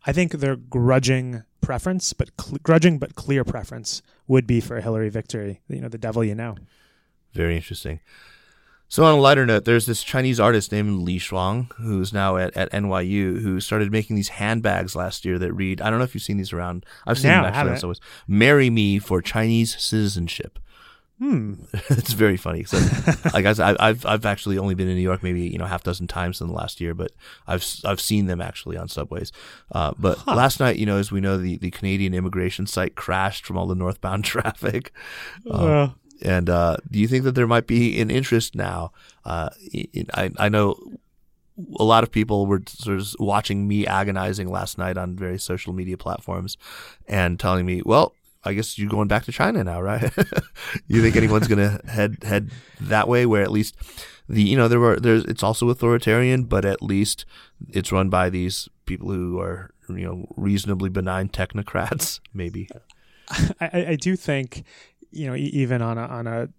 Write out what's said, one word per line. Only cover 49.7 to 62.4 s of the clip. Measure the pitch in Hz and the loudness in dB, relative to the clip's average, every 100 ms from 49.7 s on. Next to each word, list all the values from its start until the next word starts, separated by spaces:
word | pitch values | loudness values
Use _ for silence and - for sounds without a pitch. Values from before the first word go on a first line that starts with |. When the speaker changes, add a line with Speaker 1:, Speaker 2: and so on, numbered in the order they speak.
| 87 | -4
Speaker 2:
right?" | 95 110 110 - | -4 -2 -2 0
<laughs> | - - - - - - - | 0 -2 -6 -14 -10 -10 0
You | 110 | 4
think | 113 113 | 6 6
anyone's | 110 107 113 | 4 4 4
gonna | 104 101 101 | 4 4 0
Speaker 1:
<laughs> | - | -6
Speaker 2:
head, | 113 104 - | -2 -2 -2
head | 104 101 101 - - - | -2 -2 -2 -12 -20 -10
that | 95 107 107 | 0 2 4
way | 120 120 | 4 4
where | 104 | 4
at | 98 | 2
least | 107 107 - - - - - - | 0 -2 -6 -16 -14 -18 -20 -2
the, | 110 | 4
you | 104 135 | 4 6
know, | 117 | 6
there | 120 | 6
were, | 120 104 | 4 4
there's, | 120 110 | 4 4
it's | - - | 2 -2
also | 98 113 120 | 0 2 0
authoritarian, | 127 117 120 113 113 127 131 | 2 2 2 4 4 4 2
but | 117 98 | 2 0
at | 98 95 | 0 -2
least | 98 98 104 - - - - _ - | 0 0 0 -2 -10 -20 -20 _ -6
it's | 98 95 | -6 0
run | 95 95 | 0 2
by | 92 90 | 2 0
these | 92 90 - - _ - | 0 -4 -4 -10 _ -10
people | 90 92 | -8 -6
who | 95 90 90 | -4 -4 -4
are, | 90 90 92 _ - | -6 -10 -14 _ -14
you | 90 90 | -10 -8
know, | 90 - - | -10 -12 -4
reasonably | 98 101 98 95 95 | 0 0 0 -2 -2
benign | 98 95 92 98 | -2 -2 -2 -4
technocrats, | - 92 104 101 - 90 147 - - - | -4 -6 -6 -6 -4 -4 -4 -6 -8 -12
<laughs> | |
maybe. | 98 | -8